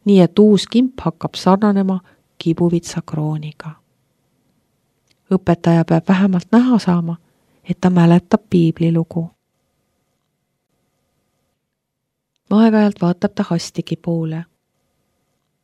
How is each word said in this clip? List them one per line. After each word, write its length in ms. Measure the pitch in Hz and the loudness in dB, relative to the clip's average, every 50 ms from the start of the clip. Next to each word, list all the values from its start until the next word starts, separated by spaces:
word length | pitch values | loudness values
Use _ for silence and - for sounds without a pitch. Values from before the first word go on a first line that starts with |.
| - | 0
nii, 140 | 202 202 190 | 2 4 6
et 180 | 175 165 - 208 | 4 4 4 4
uus 280 | 214 214 202 185 - - | 4 4 4 2 0 -2
kimp 300 | - 240 262 254 - - | 0 0 0 -2 -4 -6
hakkab 340 | - 165 - - - - - | -8 -8 -8 -8 -10 -12 -8
sarnanema 640 | - - 180 196 196 214 208 196 196 190 190 190 180 - _ _ _ _ _ _ - | -4 0 0 2 2 2 0 0 0 0 -2 -4 -6 -8 _ _ _ _ _ _ -8
kibuvitsa 640 | - 165 165 170 170 170 170 170 170 - - 170 - | -4 -4 -2 0 0 0 0 -2 -6 -6 -12 -12 -10
krooniga. 680 | - 156 151 151 151 156 151 151 151 - - - 156 151 _ _ _ _ _ _ _ _ _ _ _ _ _ _ _ _ _ _ _ _ _ _ _ _ _ _ _ _ _ _ - | -8 -8 -6 -4 -4 -6 -8 -10 -12 -16 -16 -18 -18 -18 _ _ _ _ _ _ _ _ _ _ _ _ _ _ _ _ _ _ _ _ _ _ _ _ _ _ _ _ _ _ -4
Õpetaja 540 | 190 185 - 180 170 - - 170 165 165 165 | -4 -2 0 -2 -2 0 0 0 2 2 0
peab 220 | - 170 165 - | 0 -2 -2 0
vähemalt 440 | - 196 185 202 196 185 175 - - | 0 0 0 0 0 0 -2 -2 0
näha 280 | 220 240 247 254 240 196 | 0 2 2 2 0 0
saama, 380 | - 185 175 175 165 165 170 - _ _ _ _ _ _ _ _ _ | 0 0 -2 -2 -2 -4 -8 -10 _ _ _ _ _ _ _ _ _
et 180 | 185 180 - | -10 -8 -2
ta 80 | - 180 | -2 0
mäletab 540 | 180 175 170 170 170 180 - - - - _ - | 2 4 4 4 4 2 2 0 -2 -2 _ 0
piiblilugu. 800 | 190 175 165 160 160 - 165 165 165 165 165 - - 170 165 - _ _ _ _ _ _ _ _ _ _ _ _ _ _ _ _ _ _ _ _ _ _ _ _ _ _ _ _ _ _ _ _ _ _ _ _ _ _ _ _ _ _ _ _ _ _ _ _ _ _ _ _ _ _ _ _ _ _ _ _ _ _ _ - | 0 0 2 0 0 -2 -2 0 0 -2 -4 -4 -6 -8 -10 -10 _ _ _ _ _ _ _ _ _ _ _ _ _ _ _ _ _ _ _ _ _ _ _ _ _ _ _ _ _ _ _ _ _ _ _ _ _ _ _ _ _ _ _ _ _ _ _ _ _ _ _ _ _ _ _ _ _ _ _ _ _ _ _ 0
Aeg-ajalt 520 | 202 214 226 220 220 214 208 202 - - | 2 4 4 4 4 2 2 0 0 -2
vaatab 320 | 170 175 175 - - - - | -2 -2 -2 -2 -4 -6 -4
ta 80 | - 196 - | -4 -4 -4
Hastigi 460 | 170 170 - - - 170 - - 165 | -4 -6 -6 -8 -12 -10 -8 -8 -8
poole. 460 | - - 175 170 165 160 160 156 165 170 _ _ _ _ _ _ _ _ _ _ _ _ _ _ _ _ _ _ _ _ _ _ _ | -8 -6 -6 -6 -4 -6 -6 -8 -10 -12 _ _ _ _ _ _ _ _ _ _ _ _ _ _ _ _ _ _ _ _ _ _ _